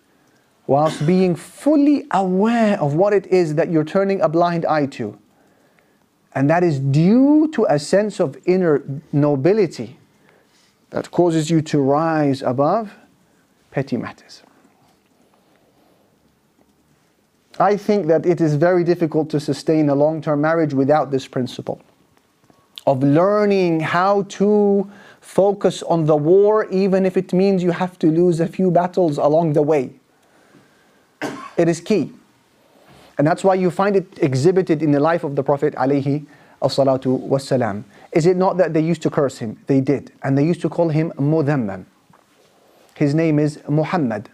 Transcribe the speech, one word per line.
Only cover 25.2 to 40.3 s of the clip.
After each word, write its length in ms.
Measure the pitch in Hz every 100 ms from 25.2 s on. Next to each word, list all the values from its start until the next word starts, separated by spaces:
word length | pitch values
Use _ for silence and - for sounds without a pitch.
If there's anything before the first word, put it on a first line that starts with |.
focus 600 | - - 196 202 190 -
on 220 | - 165 156
the 100 | 156
war, 500 | 147 190 202 214 202
even 340 | 185 196 190 190
if 100 | 190
it 160 | 185
means 300 | 180 196 190
you 80 | 175
have 260 | 170 180 -
to 80 | 165
lose 300 | 160 180 160
a 80 | 160
few 240 | - 185
battles 460 | 170 180 190 170 147
along 340 | 143 156 170
the 100 | 151
way. 300 | 147 156 127 - _ _ _ _ _ - _ _ _ _ _ _ - - - -
It 120 | 170
is 120 | 165
key. 320 | - 208 131 - _ _ _ _ _ _ _ - - -
And 60 |
that's 200 | 147 175
why 100 | 190
you 160 | 190 185
find 240 | 156 196
it 240 | 196 180 -
exhibited 640 | 165 127 160 185 180 151
in 80 | 156
the 80 | 143
life 240 | 156 170
of 140 | 156 143
the 80 |
Prophet 320 | 135 143 156 -
alayhi 500 | 135 143 139 147 147 - _ _
as-salatu 680 | 135 - 135 131 131 131 -
wassalam. 560 | 143 - 131 113 101 - - -
Is 160 | 175 160
it 100 | 180
not 200 | 185 180
that 180 | 165
they 80 | 156
used 200 | 160 160
to 80 | 151
curse 280 | 160 135 -
him? 220 | 113 - -
They 120 | 135
did. 300 | 135 135 - _
And 120 | 139